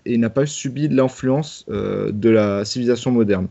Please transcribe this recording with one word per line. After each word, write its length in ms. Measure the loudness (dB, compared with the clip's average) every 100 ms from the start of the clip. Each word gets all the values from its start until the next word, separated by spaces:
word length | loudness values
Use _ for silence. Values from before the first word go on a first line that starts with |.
| -2
et 100 | 0
n'a 100 | 2
pas 160 | 0 -2
subi 420 | -4 -8 -4 0
l'influence, 800 | 2 0 0 -2 0 -2 -10 -8
euh, 420 | -6 -4 -2 -4
de 180 | 0 4
la 340 | 4 4 0
civilisation 460 | -4 -2 -2 0 0
moderne. 380 | 2 2 0 -2